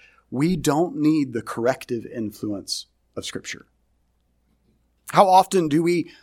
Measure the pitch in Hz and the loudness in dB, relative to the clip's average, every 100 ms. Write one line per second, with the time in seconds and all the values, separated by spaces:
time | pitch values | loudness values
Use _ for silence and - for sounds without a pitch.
0 | - _ _ 120 156 180 151 143 175 143 | -20 _ _ -2 0 0 0 0 0 0
1 | 151 156 135 117 - - 117 127 - 120 | 0 2 0 -6 -8 -4 -2 -2 -6 -10
2 | 104 117 110 - 107 101 - - - _ | -8 -8 -8 -8 -8 -8 -8 -10 -12 _
3 | _ - - - - - - _ _ _ | _ -14 -12 -12 -12 -16 -18 _ _ _
4 | _ _ _ _ _ _ _ _ _ _ | _ _ _ _ _ _ _ _ _ _
5 | - 156 196 185 185 190 160 147 170 175 | 0 4 6 6 4 2 2 2 2 0
6 | - - | -2 -12